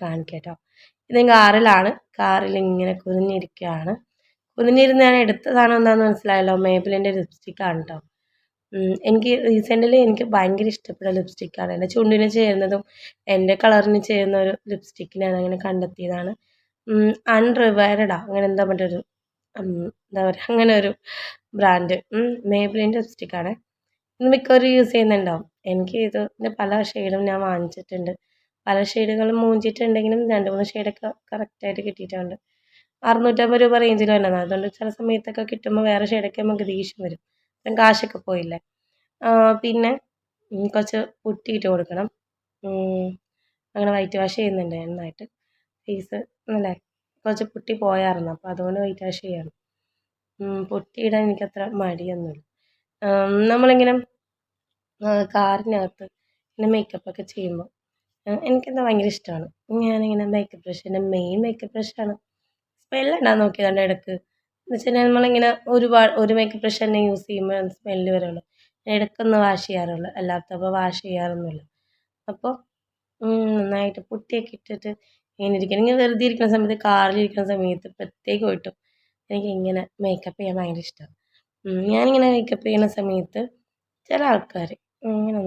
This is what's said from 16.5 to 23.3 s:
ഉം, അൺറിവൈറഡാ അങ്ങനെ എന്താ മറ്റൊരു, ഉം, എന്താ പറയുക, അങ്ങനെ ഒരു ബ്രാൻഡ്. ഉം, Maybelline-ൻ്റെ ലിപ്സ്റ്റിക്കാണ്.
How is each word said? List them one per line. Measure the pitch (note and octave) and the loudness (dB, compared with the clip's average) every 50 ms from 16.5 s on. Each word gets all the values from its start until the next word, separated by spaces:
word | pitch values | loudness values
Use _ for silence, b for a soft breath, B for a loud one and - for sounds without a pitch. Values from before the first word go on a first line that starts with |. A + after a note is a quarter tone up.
| _ _ _ _ _ _ _ A3+ | _ _ _ _ _ _ _ -2
ഉം, | G#3+ G#3+ G#3+ G#3+ A3 - - - A3+ | 0 2 2 2 2 0 0 2 4
അൺറിവൈറഡാ | A3 A3+ B3 A#3 C4 A#3 A3 G3+ G#3 G3+ G#3 G#3 G#3 G#3+ G3 F3+ E3+ A3 G#3 | 4 4 4 4 4 4 4 6 6 4 4 4 2 0 0 -2 -4 -6 -4
അങ്ങനെ | G3 G3 G3+ G3 | -2 0 0 0
എന്താ | G3 G3 G3 F#3+ | 2 2 0 0
മറ്റൊരു, | F#3+ F3+ F#3 F3 F3 F3 - _ _ _ _ _ _ _ _ _ - | 0 0 -2 -2 -4 -6 -10 _ _ _ _ _ _ _ _ _ -14
ഉം, | A3 F#3+ F#3 F3 E3+ E3+ - - _ _ _ | -10 -8 -6 -6 -6 -6 -8 -12 _ _ _
എന്താ | G3 F#3+ F#3+ F#3+ | -4 -2 -2 -2
പറയുക, | F#3+ - - - | -2 -4 -4 -2
അങ്ങനെ | A#3 A#3 A3+ A3+ A3 - | 0 2 4 4 4 4
ഒരു | G3 G3+ - - _ B B B B B B B B _ - | 2 0 -4 -6 _ B B B B B B B B _ -2
ബ്രാൻഡ്. | G3+ G3+ F#3+ F3+ F3+ F3 F3 F#3 - - - G#3 | 2 4 4 4 4 2 -2 -4 -4 -4 -6 -4
ഉം, | A3 A#3+ A#3+ A#3+ A#3+ A3+ G3+ | -2 -2 -2 -4 -4 -2 0
Maybelline-ൻ്റെ | G3+ G3+ G#3 G3+ G3+ A3 G#3+ G#3+ A3+ A#3 | 0 0 0 0 -2 0 0 0 0 -2
ലിപ്സ്റ്റിക്കാണ്. | A3+ - - - F#3 F3+ | -4 -6 -10 -16 -14 -10